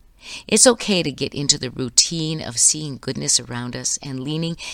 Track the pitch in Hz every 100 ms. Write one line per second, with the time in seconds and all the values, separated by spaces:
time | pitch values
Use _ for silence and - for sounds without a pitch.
0 | _ _ - - - 214 254 233 - 185
1 | 151 123 139 - 143 147 127 127 127 -
2 | - 170 156 156 - 120 - 156 151 131
3 | - 135 143 - 120 120 123 123 127 -
4 | 151 131 135 156 165 165 -